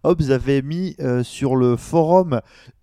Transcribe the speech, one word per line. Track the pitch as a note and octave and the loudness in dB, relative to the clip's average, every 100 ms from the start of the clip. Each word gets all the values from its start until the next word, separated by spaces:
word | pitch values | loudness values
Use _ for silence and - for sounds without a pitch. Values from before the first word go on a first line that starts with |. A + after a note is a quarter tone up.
Hobbs | - E3+ C#3+ | 0 0 2
avait | C3 B2 C#3 | 0 2 -2
mis, | C3+ E3 F#3 - | -2 -6 -6 -6
euh, | C#3 B2 | -4 -2
sur | B2 - C#3 C3 | -4 -4 -2 2
le | B2 A#2+ | 2 0
forum | - E3+ D#3+ F3+ F3+ B2 - - - _ | 0 0 4 2 2 -4 -6 -20 -20 _